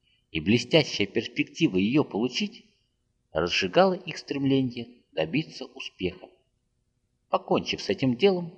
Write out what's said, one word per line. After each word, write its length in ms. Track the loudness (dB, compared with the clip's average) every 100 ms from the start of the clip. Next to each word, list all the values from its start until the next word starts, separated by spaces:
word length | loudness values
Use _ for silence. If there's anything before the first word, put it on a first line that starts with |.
| _ _ _
и 60 | -4
блестящая 680 | 2 2 4 2 2 -2 -2
перспектива 720 | -2 -4 -4 -6 0 0 2
её 260 | 2 2
получить 640 | 0 -2 -2 -2 -6 -8 _ _ _ _ _ _ _
разжигала 640 | -4 -2 -2 0 4 4
их 240 | 2 -8 -12
стремление 720 | -8 -2 2 2 0 -4 -12 -16 _
добиться 520 | -4 -2 -2 -4 -8 -16
успеха. 640 | -14 -16 -8 -8 -8 -18 _ _ _ _ _ _ _ _ _ -4
Покончив 520 | -4 0 -2 -2 -4
с 80 | -4
этим 280 | 0 0 4
делом, 360 | 4 4 -2